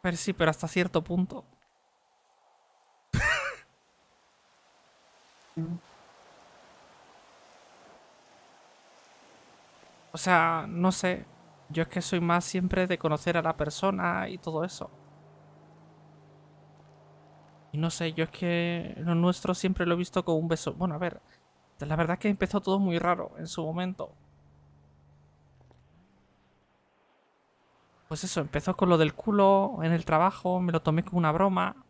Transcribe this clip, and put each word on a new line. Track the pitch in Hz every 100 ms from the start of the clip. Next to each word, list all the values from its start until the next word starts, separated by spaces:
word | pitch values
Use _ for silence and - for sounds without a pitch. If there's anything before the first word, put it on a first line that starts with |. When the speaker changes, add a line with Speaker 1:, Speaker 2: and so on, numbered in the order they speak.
Speaker 1:
Pero | 180 170
sí, | -
pero | 185 160
hasta | 156 165
cierto | - 180 165
punto. | 165 175 185 262 - _ _ _ _ _ _ _ _ _ _ _ _ _ _ _ _ - 508 605 554 539 - _ _ _ _ _ _ _ _ _ _ _ _ _ _ _ _ _ - -
Speaker 2:
Mm. | 160 175 - - - - - - - - - - - - - - - - - - - - - - - _ _ - - - - - _ - - - - - - - - - - - -
Speaker 1:
O | 165
sea, | 185 175 165 165 -
no | 170 185
sé. | 185 185 180 - - - - -
Yo | 156
es | 165
que | -
soy | 170 180
más | 170 175
siempre | - 185 180 190 180
de | 175
conocer | 160 151 - 170
a |
la | 160 160
persona | 151 - 190 190 180 185 190
y | 185
todo | - 160
eso. | 175 - - - - - - - - - - - - - - - - - - - - - - - - - - - - - -
Y | 147
no | 165
sé, | - 170
yo | 160
es | 160
que | - 175 170 170 170 175 -
lo | 170
nuestro | 170 175 180 -
siempre | 180 185 185 175
lo |
he | 170
visto | 175 -
como | 175 160
un | 165
beso. | 165 -
Bueno, | - 180 151
a |
ver, | 180 - _ - _ _ _ _
la | 143 156
verdad | 165
es | 180
que | 208
empezó | 196 190 208
todo | 190 190
muy | 196 170
raro | 170 175 - -
en | 160
su | -
momento. | 156 165 180 185 - - _ _ _ _ - - _ _ _ _ _ _ _ _ - - _ 165 185 _ _ _ _ _ _ _ _ _ _ _ _ _ _ _ _ _ _ _ _
Pues | 156
eso, | 185 -
empezó | 147 143 165 185
con | 185
lo | 170
del | 156
culo | - - 208 196 196 196 247
en | 160
el | 165
trabajo, | 165 160 180 - 185 180
me | 180
lo | 165
tomé | 160 156
como | 170 175
una | 165
broma. | 156 196 185 180 269 -